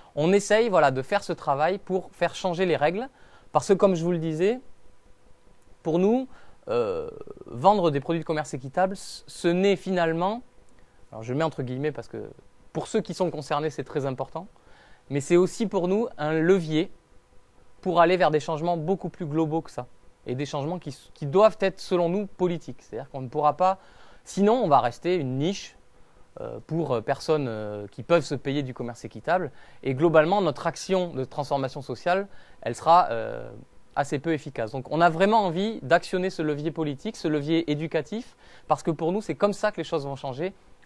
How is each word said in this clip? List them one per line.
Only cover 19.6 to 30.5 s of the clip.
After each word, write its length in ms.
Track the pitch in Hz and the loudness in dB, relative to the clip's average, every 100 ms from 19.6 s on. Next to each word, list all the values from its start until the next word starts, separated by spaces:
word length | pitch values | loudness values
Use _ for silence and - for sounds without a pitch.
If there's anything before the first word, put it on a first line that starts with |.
que 80 | - | -4
ça, 160 | - 123 - - - - | -10 -12 -14 -20 -14 -6
et 80 | |
des 120 | 127 139 | -6 -4
changements 320 | 147 143 180 | -4 -4 -6
qui, 180 | 151 - - | -8 -12 -16
qui 120 | - 147 | -10 0
doivent 320 | 175 214 - | 6 6 6
être, 200 | 196 - | -2 -2
selon 280 | - 180 170 | -2 0 2
nous, 180 | 190 196 | 0 -4
politiques. 560 | - 180 170 - 123 | -2 -2 -2 -8 -16
C'est-à-dire 260 | - 110 139 | -12 -12 -10
qu'on 100 | 139 | -10
ne 80 | 127 | -8
pourra 280 | 151 147 143 | 0 2 4
pas, 220 | 185 190 - - - - | 2 0 -6 -20 -20 -20
sinon 300 | - - 202 | -6 2 4
on 140 | 254 190 | 4 6
va 120 | 135 | 4
rester 340 | 117 - 170 | 4 -2 -2
une 240 | 180 135 131 | 0 0 0
niche, 380 | 160 196 - - - - - - - - | -2 -2 -10 -20 -20 -20 -20 -20 -20 -12
euh, 180 | 113 113 - | -10 -10 -6
pour, 260 | 160 143 | -4 -2
euh, 80 | 120 | -2
personnes, 460 | 110 135 - 156 131 | -2 -2 0 0 0
euh, 380 | 110 107 104 104 | -6 -8 -8 -10
qui 160 | - | -8
peuvent 220 | 120 170 | 2 2
se 100 | - | 2
payer 280 | 131 139 139 | -4 -4 -4
du 120 | 131 | -4
commerce 300 | 123 120 117 | -6 -10 -10
équitable, 480 | - 110 - 185 156 - - - | -14 -8 -2 0 -2 -10 -20 -8
et 120 | 131 | -4
globalement 480 | 131 170 156 156 208 | 2 6 6 6 4
notre 240 | 170 | 2